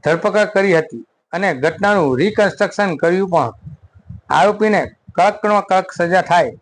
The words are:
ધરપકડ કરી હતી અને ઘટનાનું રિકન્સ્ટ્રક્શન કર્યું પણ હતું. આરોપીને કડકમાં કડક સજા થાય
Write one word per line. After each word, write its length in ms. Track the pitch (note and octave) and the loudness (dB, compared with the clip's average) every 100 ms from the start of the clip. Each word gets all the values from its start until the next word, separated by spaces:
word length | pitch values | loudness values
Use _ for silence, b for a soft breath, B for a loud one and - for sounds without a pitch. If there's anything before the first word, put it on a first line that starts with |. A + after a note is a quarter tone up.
ધરપકડ 420 | D3+ D#3+ G#3 G3+ G3+ | 0 0 0 0 0
કરી 320 | G3 G3 E3 | 0 2 2
હતી 280 | D#3+ A#2 - _ _ | 0 -12 -18 _ _
અને 220 | E3+ G3 | -4 -4
ઘટનાનું 640 | C3+ D3+ D#3 G3+ G3+ D3 B2+ | -2 -4 0 0 2 0 0
રિકન્સ્ટ્રક્શન 760 | G3 G#3+ G3+ - G3+ - G3+ D#3 | 0 0 0 0 -4 -2 -4 0
કર્યું 340 | E3 F#3 F#3+ | 0 0 0
પણ 120 | E3+ | 0
હતું. 380 | A#2+ - - - - - _ - _ | -2 -6 -20 -20 -20 -20 _ -20 _
આરોપીને 640 | D3+ F#3+ G3+ G#3+ G3 B2 _ - - | 2 2 2 0 0 -2 _ -10 0
કડકમાં 460 | F#3+ G#3+ G#3 G#3 | 0 0 0 0
કડક 300 | G3 F#3+ F#3 | 2 -2 -2
સજા 300 | - E3+ F#3 | -4 0 0
થાય 300 | - F3 C3+ - | 2 2 0 -4